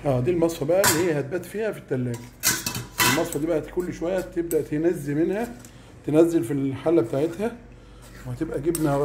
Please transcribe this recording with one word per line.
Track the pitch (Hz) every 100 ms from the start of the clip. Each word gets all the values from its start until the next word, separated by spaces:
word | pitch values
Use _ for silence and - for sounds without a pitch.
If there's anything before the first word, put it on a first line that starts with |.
| 151
اه، | 127
دي | 135
المصفى | 175 165 170
بقى | 147 180 202
اللي | 160
هي | 180 147
هتبات | 127 180
فيها | - 202 220
في | 147
التلاجة. | - 131 123 117 120 - - - - - - - -
المصفى | 143 170 147
دي | 156
بقى | 160
كل | 156 180 180
شوية | - 170 185
تبدأ | 180 170 165 156
تنزل | 127 151 170 175 139
منها، | 143 180 196 240 - - - - - -
تنزل | 151 170 165
في | -
الحلة | 143 135 123 160 170
بتاعتها، | - 135 160 170 226 226 - - - - - - 127
وهتبقى | 123 156 151
جبنة | 151 165 156 139